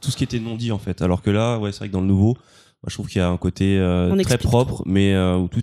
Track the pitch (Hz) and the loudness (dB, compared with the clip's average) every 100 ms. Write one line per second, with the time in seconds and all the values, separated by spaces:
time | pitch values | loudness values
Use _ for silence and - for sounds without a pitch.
0 | 139 - 135 120 113 113 117 98 95 87 | -4 -2 -2 -2 -4 -4 -2 -2 -4 -2
1 | 90 90 107 104 117 117 104 - 104 95 | 0 0 0 0 0 -2 -4 -6 -6 -2
2 | 95 95 107 123 _ - _ _ - - | 2 4 4 2 _ -20 _ _ -14 -10
3 | - 98 90 87 90 - 98 98 92 90 | -4 0 0 0 -4 0 0 2 2 2
4 | 90 196 180 123 - 120 131 - - 95 | 2 2 0 0 2 2 2 -4 0 2
5 | 98 95 92 90 90 117 | 4 2 2 0 -2 -2